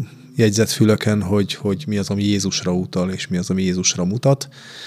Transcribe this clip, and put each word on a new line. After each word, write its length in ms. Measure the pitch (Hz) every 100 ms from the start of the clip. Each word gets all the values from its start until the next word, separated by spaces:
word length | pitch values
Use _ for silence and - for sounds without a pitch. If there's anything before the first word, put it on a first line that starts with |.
| 147 - - -
jegyzetfülöken, 840 | 110 101 107 - 107 107 - 104
hogy, 320 | 92 104 95
hogy 300 | - 104 95 78
mi 100 | 104
az, 120 | 95
ami 140 | 101
Jézusra 500 | 101 101 95 - 92
utal, 360 | 90 90 95 90
és 180 | 95 -
mi 100 | 90
az, 120 | 90
ami 140 | 95
Jézusra 420 | 95 90 90 - 90
mutat. 420 | 110 139 139 - - - -